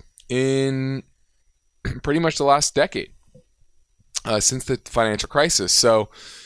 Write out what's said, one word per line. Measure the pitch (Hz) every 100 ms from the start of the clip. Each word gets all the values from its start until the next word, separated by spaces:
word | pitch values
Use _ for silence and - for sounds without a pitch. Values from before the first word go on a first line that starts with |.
| - _ -
in | 127 135 135 135 135 135 135 - _ _ _ _ _ _ _
<clears throat> | - 123
pretty | - 151
much | 165 -
the |
last | 139 143 -
decade, | - 170 107 - - _ - _ _ _ _ _ _ _ -
uh, | - 107
since | - 131
the | - 131 -
financial | 123 113 104 -
crisis. | 147 165 - 90
So | - 120 110 104 - - -